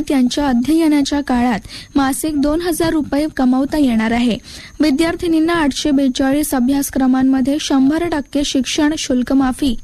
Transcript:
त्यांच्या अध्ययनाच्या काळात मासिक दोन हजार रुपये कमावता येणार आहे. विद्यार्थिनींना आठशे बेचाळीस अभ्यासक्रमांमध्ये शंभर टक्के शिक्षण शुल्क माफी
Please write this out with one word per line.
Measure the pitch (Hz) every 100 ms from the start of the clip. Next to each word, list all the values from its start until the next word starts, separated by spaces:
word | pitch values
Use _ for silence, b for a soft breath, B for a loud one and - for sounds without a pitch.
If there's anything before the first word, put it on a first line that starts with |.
| 302
त्यांच्या | 277 247 - 285
अध्ययनाच्या | 240 254 320 320 294 277 294
काळात | 285 247 247 208 - B B 277
मासिक | 269 269 320 294
दोन | 294 320
हजार | 349 311 330
रुपये | 311 277 277 311 -
कमावता | 254 254 285 311
येणार | 269 220 220
आहे. | 233 240 196 B B B B
विद्यार्थिनींना | 302 269 330 339 349 320 320
आठशे | 339 285 - 302
बेचाळीस | 277 269 247 269 285 302
अभ्यासक्रमांमध्ये | 269 247 277 277 269 262 262 262 262 262 294
शंभर | - 277 269 320 339
टक्के | 311 - 285
शिक्षण | 294 269 247 - 294 311
शुल्क | - 254 240
माफी | 269 262 247 285 226